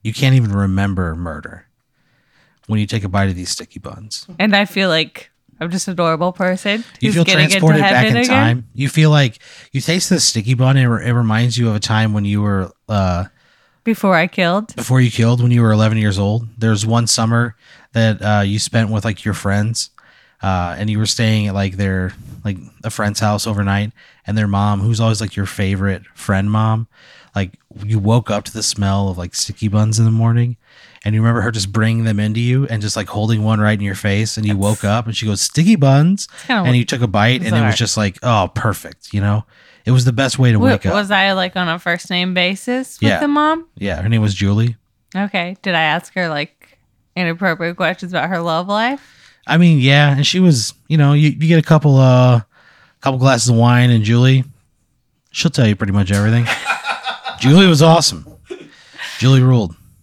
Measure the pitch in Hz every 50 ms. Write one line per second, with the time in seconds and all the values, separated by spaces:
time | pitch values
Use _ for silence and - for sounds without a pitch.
0 | - 113 110 - 135 131 131 131 117 104 98 101 98 95 95 95 98 98 95 90
1 | 87 82 80 82 87 82 78 76 76 - - - _ _ _ _ _ _ _ _
2 | _ _ _ _ _ _ _ _ _ _ _ _ _ - 110 107 104 98 - 113
3 | 101 95 90 101 98 98 92 90 90 - - - - _ _ - - - - -
4 | 104 107 - - - - 175 165 190 220 208 202 202 196 - 196 196 185 160 160
5 | 156 - _ - - _ _ _ _ _ _ _ 160 170 175 185 - - 180 170
6 | 170 165 160 151 175 185 180 - 190 185 185 185 - 208 202 220 240 - - -
7 | 123 131 208 170 165 175 190 156 151 175 196 190 170 160 156 - - - 190 -
8 | - 214 220 240 247 247 254 262 - 113 120 123 117 - _ 120 139 135 - 156
9 | 156 156 151 147 139 120 - - - - - - - _ - 135 - - 165 185
10 | - - 190 151 - - - 113 101 117 127 117 131 127 135 135 127 120 117 110
11 | - 120 120 120 117 110 107 110 120 123 110 120 120 113 107 107 - - 113 110
12 | 110 110 104 104 101 101 104 104 104 104 101 95 92 - _ _ _ - 110 101
13 | 95 92 90 87 95 - _ _ _ _ _ _ _ _ _ _ _ 226 220 -
14 | - 196 185 160 170 180 - - 185 170 180 202 220 - - - 110 - 127 131
15 | 127 120 - - 113 117 123 120 120 123 120 120 117 110 107 107 110 110 110 110
16 | 107 104 95 98 101 101 107 117 117 113 - - 113 113 110 101 107 110 113 117
17 | 117 110 - - 113 113 117 117 120 117 - _ _ _ - - _ _ - 113
18 | 113 110 107 104 101 107 107 104 101 98 101 107 - - - 117 113 101 110 104
19 | 95 113 98 - - 107 98 - - 101 98 101 107 117 113 - - - _ -
20 | _ _ _ _ _ _ _ _ - 95 95 90 87 87 80 - 104 107 107 104
21 | 110 101 - - 117 110 110 107 104 104 95 98 98 95 92 95 101 98 95 92
22 | 92 92 - - - - - - - 107 95 85 - - _ _ - 117 - -
23 | 107 104 101 - 110 107 104 101 - 113 104 101 101 98 98 101 104 104 _ _
24 | - _ _ _ _ - 104 110 107 101 101 98 101 104 104 98 98 113 117 107
25 | 113 110 110 104 110 98 - 101 98 95 - - 101 95 98 92 98 101 95 87
26 | - - _ - - - 101 95 98 104 107 110 110 110 110 113 113 _ _ _
27 | _ - - - _ _ _ 101 98 92 - _ _ _ - 101 101 104 113 107
28 | 98 107 113 120 - - 104 104 101 - - 110 101 - - - 101 98 98 101
29 | 101 95 90 87 90 82 - - - - 101 - 110 104 95 107 110 110 107 107
30 | 113 113 113 113 113 117 117 120 120 123 120 _ _ _ _ _ - _ _ _
31 | - 104 107 110 113 117 117 120 98 117 110 110 98 98 98 113 110 110 113 113
32 | 113 113 107 101 104 107 107 113 120 120 127 135 139 - 117 107 104 107 - 110
33 | 101 - - 107 107 110 117 107 107 110 110 104 107 107 107 101 101 101 95 -
34 | - 104 98 104 113 107 - 110 107 104 104 98 98 104 107 - - 101 104 117
35 | 117 113 104 - 110 107 101 95 - - - 147 165 196 226 160 139 135 135 143
36 | 151 175 196 196 - - - - - - 254 214 180 127 123 123 117 - - 120
37 | 120 110 90 104 104 117 127 127 180 113 110 113 113 117 - - 117 - - 110
38 | 104 98 90 - - 123 117 104 92 98 _ - - 113 92 - - - - _
39 | - - - 101 98 101 101 107 - _ _ _ _ _ _ _ _ 113 127 127
40 | 120 131 120 127 139 127 - - 131 123 113 104 - 262 240 - - 190 175 208
41 | 208 196 208 190 196 196 190 190 185 185 - 185 180 165 160 175 - 175 170 180
42 | - - 180 180 180 185 180 180 180 180 190 190 - - 247 254 262 - - -
43 | 214 214 - - 294 285 285 294 302 311 320 330 330 _ _ - 98 98 85 76
44 | 87 107 117 113 107 107 98 95 101 98 104 107 113 120 113 _ _ _ _ _
45 | _ _ - 185 202 196 - 185 170 180 190 _ - 196 175 165 160 156 151 175
46 | - - _ 185 180 165 156 147 147 - _ _ - _ _ _ _ _ _ _
47 | _ _ _ - 180 165 165 170 196 185 160 - 170 170 175 - 185 160 185 -
48 | - 175 185 160 135 170 190 170 170 170 160 165 180 196 202 214 226 247 277 277
49 | - _ _ _ _ - _ _ _ - 143 165 180 170 160 139 123 135 139 147
50 | 147 143 139 135 143 - - 185 185 175 147 117 104 - - _ _ _ 151 156
51 | 143 143 143 147 156 151 139 - 156 160 170 160 147 - 160 151 151 147 135 131
52 | 131 131 127 127 127 127 123 117 104 _ _ _ _ _ _ _ _ _ _ _
53 | - 143 135 127 127 135 131 123 113 123 117 113 117 120 123 123 123 123 120 110
54 | 104 107 117 120 123 131 135 131 123 - - _ _ _ _ _ _ _ _ _
55 | _ _ _ _ _ _ _ - - 160 - - 123 107 104 - 113 98 98 104
56 | 98 90 101 101 104 107 117 120 117 113 - - - - - - - - - -
57 | - - - - - - - - - 135 147 185 196 185 165 135 156 165 165 170
58 | 143 - 95 80 - - - - _ _ - - - - - - _ _ - -
59 | - - - - 110 131 135 131 127 131 131 120 104 85 82 _ _ _ _ _